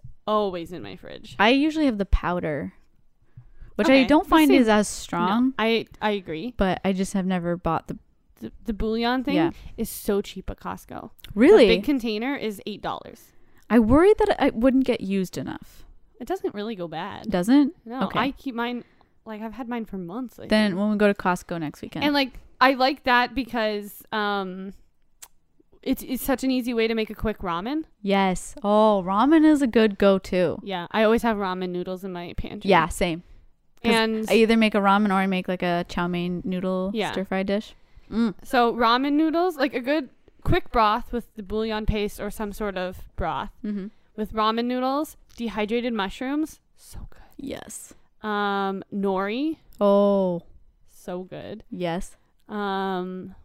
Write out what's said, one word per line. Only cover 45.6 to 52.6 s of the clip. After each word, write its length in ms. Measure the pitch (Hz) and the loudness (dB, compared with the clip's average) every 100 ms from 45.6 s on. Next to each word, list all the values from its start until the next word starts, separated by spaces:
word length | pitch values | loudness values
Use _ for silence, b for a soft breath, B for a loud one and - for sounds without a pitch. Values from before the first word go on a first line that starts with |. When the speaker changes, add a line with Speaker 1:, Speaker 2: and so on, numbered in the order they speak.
| 208 233 247 | -2 -2 -2
Speaker 1:
mushrooms, 640 | 226 196 - 254 294 311 - _ _ | -4 -6 -6 -6 -4 -6 -10 _ _
so 320 | - - - | -20 -16 -16
good. 120 | - - - | -18 -20 -16
Speaker 2:
Yes. 560 | - - - - - - _ _ | -14 -12 -14 -18 -18 -20 _ _
Speaker 1:
Um, 640 | 214 208 202 196 196 196 - | -6 -4 -2 -2 -4 -6 -8
nori. 640 | 202 196 190 196 233 311 320 _ - | -4 -2 0 -2 -2 -4 -6 _ 0
Speaker 2:
Oh. 640 | 202 202 202 196 185 170 - - - _ _ | 4 6 6 4 0 -2 -8 -20 -20 _ _
Speaker 1:
So 340 | - - 180 | -20 -12 -12
good. 400 | 185 - 92 214 - | -12 -14 -14 -16 -14
Speaker 2:
Yes. 460 | 185 175 175 - - _ _ _ | -6 -4 -4 -8 -14 _ _ _
Speaker 1:
Um, 840 | 208 | -6